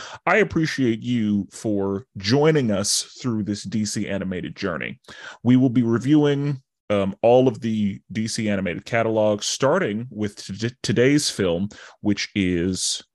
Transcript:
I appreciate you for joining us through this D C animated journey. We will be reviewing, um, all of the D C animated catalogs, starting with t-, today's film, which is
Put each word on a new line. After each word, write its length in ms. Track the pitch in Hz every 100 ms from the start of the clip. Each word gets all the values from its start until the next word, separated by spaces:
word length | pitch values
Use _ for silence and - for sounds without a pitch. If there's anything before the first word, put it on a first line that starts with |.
| - - 170
I 100 | 208
appreciate 680 | 190 165 156 - 123 113
you 460 | 120 123 107 104 95
for 560 | - 110 101 98 98 - 104
joining 520 | 95 139 156 156 117
us 480 | 95 101 - - -
through 220 | 127 110
this 220 | 101 101
D 200 | 98 110
C 240 | 104 113 85
animated 460 | 98 95 90 80
journey. 460 | - 98 78 58 - - - - -
We 140 | 117 127
will 140 | 131
be 120 | 120
reviewing, 800 | 117 117 123 151 147 139 143 135 _ _ -
um, 280 | 101 98 -
all 280 | 113 127 127
of 140 | 113
the 380 | 117 110 101 98 -
D 160 | 110 110
C 200 | - 110
animated 360 | 101 95 82
catalogs, 600 | - 117 110 110 107 104 -
starting 600 | - 135 185 143 104 123
with 280 | 104 104 -
t-, 340 | - 98 117 -
today's 440 | - 110 127 147 -
film, 400 | - 92 85 101 - - -
which 300 | 104 101 - 104
is 680 | 92 87 92 90 - - -